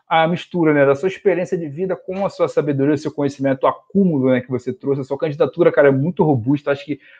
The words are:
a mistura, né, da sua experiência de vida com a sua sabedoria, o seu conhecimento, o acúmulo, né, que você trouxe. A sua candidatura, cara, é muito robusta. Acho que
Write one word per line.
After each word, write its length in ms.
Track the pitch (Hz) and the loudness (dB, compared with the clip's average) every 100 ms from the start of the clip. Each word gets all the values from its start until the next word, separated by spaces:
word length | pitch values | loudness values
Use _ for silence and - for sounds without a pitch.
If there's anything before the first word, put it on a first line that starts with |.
| - | -2
a 180 | 160 160 | 0 0
mistura, 440 | 175 - 175 156 | -2 -6 -2 2
né, 140 | 147 139 | 4 4
da 80 | |
sua 140 | 139 127 | 2 -2
experiência 500 | - 208 175 180 180 | -2 -2 0 -2 -6
de 100 | 156 | -6
vida 260 | 143 190 175 | -6 -6 -6
com 280 | - 190 | -8 -6
a 60 | 196 | -4
sua 180 | - 165 | -2 -2
sabedoria, 460 | 165 151 135 139 | 0 -2 0 0
o 40 | 147 | 0
seu 140 | 147 | -4
conhecimento, 520 | - 139 139 135 131 | -4 -4 -2 -2 0
o 20 | 135 | 0
acúmulo, 640 | - _ 196 185 143 131 | -2 _ 0 2 2 0
né, 100 | 127 | 0
que 100 | 123 | -2
você 220 | 123 127 | -6 -6
trouxe. 300 | 127 139 143 | -6 -4 -4
A 20 | |
sua 140 | 127 143 | -4 -6
candidatura, 520 | 160 147 143 165 165 | -4 -2 -2 2 2
cara, 180 | - 143 | 4 4
é 40 | |
muito 300 | 135 160 185 | 4 0 0
robusta. 480 | 156 127 117 143 147 | 2 2 0 -2 -2
Acho 140 | 139 | -4
que 160 | - 139 _ | -6 -10 _